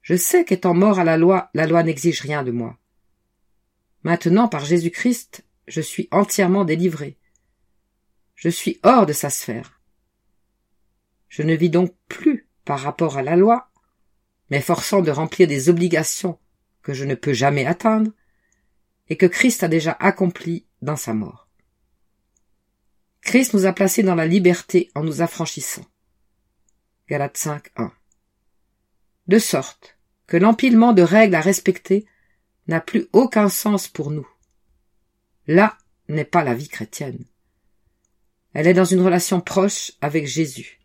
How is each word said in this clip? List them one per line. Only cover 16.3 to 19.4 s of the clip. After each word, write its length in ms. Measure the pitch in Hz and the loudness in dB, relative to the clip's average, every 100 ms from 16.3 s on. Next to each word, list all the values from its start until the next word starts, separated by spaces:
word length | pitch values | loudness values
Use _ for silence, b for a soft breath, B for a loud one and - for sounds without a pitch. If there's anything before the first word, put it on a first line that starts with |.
| 160 _ _ _ _ | -8 _ _ _ _
que 100 | - | -10
je 120 | 135 139 | -8 -6
ne 100 | 127 | -4
peux 180 | 147 | -2
jamais 320 | 120 139 143 135 | 0 0 0 -2
atteindre 460 | 175 226 220 214 _ _ _ _ _ _ _ _ _ _ | 0 0 2 0 _ _ _ _ _ _ _ _ _ _
et 100 | 156 | 2
que 80 | 180 | 2
Christ 380 | - | 4